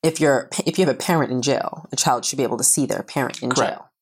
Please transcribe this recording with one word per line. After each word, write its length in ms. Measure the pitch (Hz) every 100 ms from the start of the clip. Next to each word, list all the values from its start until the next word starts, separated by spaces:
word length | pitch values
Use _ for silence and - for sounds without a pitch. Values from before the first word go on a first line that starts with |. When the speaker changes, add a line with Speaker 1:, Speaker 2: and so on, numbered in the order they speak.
Speaker 1:
if 160 | 160 160
you're, 300 | 156 135 - - -
if 140 | -
you 60 | 180
have 80 | 120
a 20 |
parent 340 | - 170 135
in 100 | 127
jail, 460 | 123 131 - - -
a 40 | -
child 300 | - 123 -
should 120 | 135
be 60 |
able 140 | 120 117
to 60 |
see 220 | - - 135
their 180 | -
parent 380 | - - 120 -
in 80 | 123
Speaker 2:
Correct. 220 | 135 101
Speaker 1:
jail. 160 | - - _